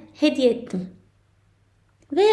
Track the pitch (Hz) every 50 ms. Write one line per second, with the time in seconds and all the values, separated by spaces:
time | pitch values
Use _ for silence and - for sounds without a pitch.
0 | - - - - 285 302 - 277 254 240 226 - - - - 180 185 - - -
1 | _ _ _ _ _ _ _ _ _ _ _ _ _ _ _ _ _ _ _ _
2 | _ - 294 339 403 427